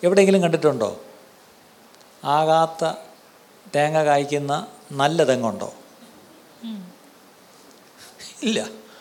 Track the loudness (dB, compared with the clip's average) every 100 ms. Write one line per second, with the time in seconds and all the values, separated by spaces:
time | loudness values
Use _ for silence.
0 | 2 4 6 4 2 2 0 0 -4 -6
1 | -18 -20 -20 -20 -20 _ _ _ -20 -20
2 | -20 -12 -2 0 2 2 2 -2 -6 -6
3 | -16 -20 -20 -20 -20 -20 -6 -2 0 2
4 | 2 2 0 -4 -4 -6 -8 -18 -14 0
5 | 0 2 2 2 -2 -6 -10 -14 -20 -20
6 | -20 -20 -20 -20 -20 -20 -16 -14 -16 -20
7 | -20 -20 _ _ -20 -20 -20 -20 -20 -20
8 | -20 -20 -20 -6 -4 -4 -6 -14 -20 -20